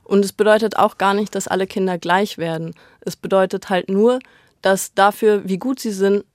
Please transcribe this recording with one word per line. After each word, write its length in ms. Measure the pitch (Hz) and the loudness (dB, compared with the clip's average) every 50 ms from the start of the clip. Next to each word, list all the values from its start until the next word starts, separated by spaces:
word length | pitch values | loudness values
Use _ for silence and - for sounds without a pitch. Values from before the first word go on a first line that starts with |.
| _ | _
Und 200 | - 196 202 202 | 0 2 2 2
es 80 | 190 | 0
bedeutet 460 | - - 202 214 214 214 226 202 - | -2 0 2 4 4 4 2 0 0
auch 220 | - - 214 - - | 0 0 0 0 -2
gar 160 | 185 196 196 | -2 0 0
nicht, 180 | 208 214 - - | -2 -4 -4 -6
dass 140 | 196 - | -8 -6
alle 180 | - - 190 190 | -4 -4 -4 -4
Kinder 320 | 190 - 202 190 185 180 | -4 -4 -2 -2 -2 -2
gleich 400 | 170 - 170 175 190 214 208 - | -4 -2 0 0 0 0 -2 -4
werden. 380 | - 165 165 160 160 165 165 - - - _ _ _ | -6 -6 -6 -6 -6 -8 -10 -12 -16 -20 _ _ _
Es 140 | - 190 - | -12 -12 -10
bedeutet 540 | - - 180 190 190 190 185 208 190 - - | -10 -4 0 2 2 2 0 -2 -6 -4 -2
halt 200 | 196 180 - - | -2 -2 -2 0
nur, 300 | 196 196 220 240 254 262 - _ _ _ _ _ _ _ | 0 2 2 2 2 0 -4 _ _ _ _ _ _ _
dass 320 | - 190 190 190 - - _ | 0 0 0 0 -2 -4 _
dafür, 480 | 196 196 208 202 - 226 214 208 202 - | 4 4 4 4 2 2 2 2 2 0
wie 140 | 185 190 | -4 -4
gut 220 | 180 247 262 277 - | -4 -2 -4 -4 -4
sie 120 | - 226 | -6 -6
sind, 320 | 202 190 196 196 202 202 - _ | -2 0 2 2 2 0 -2 _